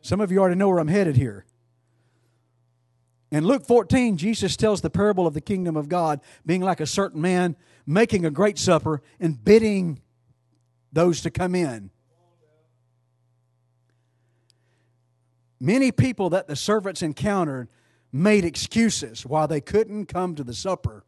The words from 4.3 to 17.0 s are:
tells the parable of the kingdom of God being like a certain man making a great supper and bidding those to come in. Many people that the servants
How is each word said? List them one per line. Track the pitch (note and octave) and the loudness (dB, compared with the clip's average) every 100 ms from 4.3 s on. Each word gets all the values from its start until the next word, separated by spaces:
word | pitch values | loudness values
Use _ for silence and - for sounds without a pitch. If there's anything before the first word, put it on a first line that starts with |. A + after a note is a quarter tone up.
| A3 F#3+ - | -2 -4 0
tells | A3 F#3+ | 0 0
the | D#3+ | -2
parable | F3 G#3 F#3+ E3+ | 0 0 2 0
of | |
the | D3+ | -2
kingdom | - G3 F3 D#3 | -6 -4 -2 -4
of | D3 | -4
God | F3+ D#3+ C#3+ _ - - | -2 -2 -4 _ -14 -4
being | F#3 | -2
like | F#3 E3+ | 0 -2
a | D3+ | -2
certain | - G3 D#3+ | -2 -2 -2
man | F3 F3+ F3+ D3 _ _ - | 0 2 0 -4 _ _ -2
making | F3 A3+ G#3 | 2 2 2
a | E3 | -2
great | C#3+ G#3 F#3 | 0 0 0
supper | - D#3+ D#3 D3 _ _ | 2 2 2 -6 _ _
and | E3+ C3 | -4 -2
bidding | G#2+ A3 A3 G3 F3 C3+ _ _ _ _ _ _ _ _ _ | 6 6 6 0 -2 -6 _ _ _ _ _ _ _ _ _
those | D3 F3 D#3+ | 2 2 2
to | E3+ | -4
come | - F#3 F3+ | -4 -2 -2
in. | D#3+ A2+ F#2+ _ _ _ _ _ _ _ _ _ _ _ _ _ _ _ _ _ _ _ _ _ _ _ _ _ _ _ _ _ _ _ _ _ _ _ _ _ | -2 -6 -14 _ _ _ _ _ _ _ _ _ _ _ _ _ _ _ _ _ _ _ _ _ _ _ _ _ _ _ _ _ _ _ _ _ _ _ _ _
Many | C3 B3 C4+ | 0 2 2
people | - C4 A3+ F#3 | 2 0 0 -2
that | F#3 - | -2 -4
the | C#3+ | -8
servants | - G#3+ G3 E3+ | -2 -2 -2 -6